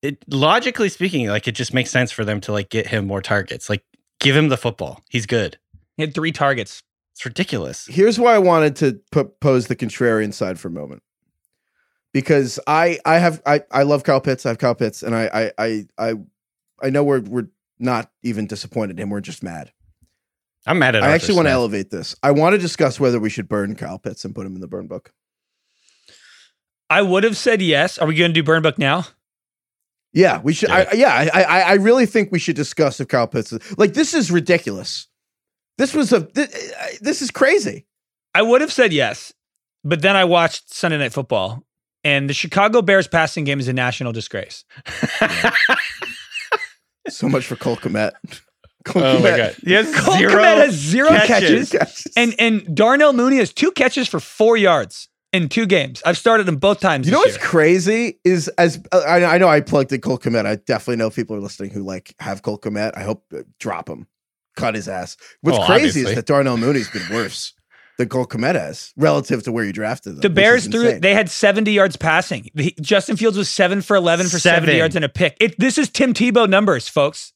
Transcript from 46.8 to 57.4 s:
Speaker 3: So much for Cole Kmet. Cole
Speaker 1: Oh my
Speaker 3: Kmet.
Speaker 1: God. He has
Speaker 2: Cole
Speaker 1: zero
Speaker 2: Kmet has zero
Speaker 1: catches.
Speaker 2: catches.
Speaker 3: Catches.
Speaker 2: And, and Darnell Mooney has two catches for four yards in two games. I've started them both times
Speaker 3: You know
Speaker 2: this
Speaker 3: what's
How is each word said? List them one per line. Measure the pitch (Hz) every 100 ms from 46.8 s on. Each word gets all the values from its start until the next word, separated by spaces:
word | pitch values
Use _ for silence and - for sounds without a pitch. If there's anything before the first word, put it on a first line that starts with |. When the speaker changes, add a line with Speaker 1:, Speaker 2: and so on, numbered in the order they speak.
| _ _ -
Speaker 3:
So | - -
much | 135 123
for | 123
Cole | - 117
Kmet. | - 107 107 - - - _ _ _ _ -
Cole | 190
Speaker 1:
Oh | 135 131
my | -
Speaker 3:
Kmet. | -
Speaker 1:
God. | 110 - -
He |
has | 190 220 311
Speaker 2:
Cole | - 381
Speaker 1:
zero | -
Speaker 2:
Kmet | 392 - 311
has | 294 165
zero | 143 208 294
Speaker 1:
catches. | 311 208
Speaker 2:
catches. | 220 180 226 277
Speaker 3:
Catches. | - - - - -
Speaker 2:
And, | 240 -
and | 233 220 170 151
Darnell | 220 269 302
Mooney | 254 247 269
has | 214
two | - 320
catches | - 254 - 254
for | 170
four | - - 220 233
yards | 190 160 107 - - _ _
in | 190 160
two | - 220
games. | 180 135 123 165
I've | 175
started | 233 226 190
them | 151
both | 190 202
times | 190 147 131
Speaker 3:
You |
know | 269
Speaker 2:
this | 440
Speaker 3:
what's | -